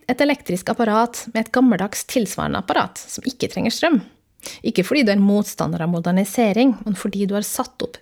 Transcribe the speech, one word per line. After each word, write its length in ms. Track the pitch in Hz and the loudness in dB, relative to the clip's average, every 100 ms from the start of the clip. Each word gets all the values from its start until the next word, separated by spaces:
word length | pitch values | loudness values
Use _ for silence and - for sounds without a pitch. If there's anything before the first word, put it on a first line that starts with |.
| - | -2
et 160 | 254 | 0
elektrisk 480 | 285 277 - 175 - | 2 0 -2 -4 -2
apparat 540 | 226 220 214 233 - - | 0 2 2 0 -2 -6
med 80 | 220 | -4
et 100 | 220 | -2
gammeldags 540 | 254 254 185 196 - - | 4 4 4 0 -6 -4
tilsvarende 540 | 262 190 - - 170 | -2 -2 -2 -4 -2
apparat 380 | - 302 185 - | -2 -2 -2 -6
som 240 | - - 254 | -14 -12 -10
ikke 220 | - - | -6 -6
trenger 220 | - 233 | -4 -4
strøm. 260 | - 330 254 - _ _ _ - - - | 0 2 2 0 _ _ _ -18 -8 -4
Ikke 180 | 190 180 | 0 2
fordi 160 | 294 214 | 2 4
du 40 | |
er 100 | 202 | 4
motstander 600 | 196 208 208 - 156 170 | 4 2 0 -4 -4 -2
av 80 | 165 | -2
modernisering, 840 | 170 175 185 202 - 220 202 269 208 | -2 0 0 0 2 2 4 2 2
men 120 | 214 185 | -2 -4
fordi 280 | 208 196 196 | -4 -2 -2
du 80 | 202 | -2
har 100 | 208 | -4
satt 360 | - 254 - | -6 -6 -6
opp 160 | - - | -8 -10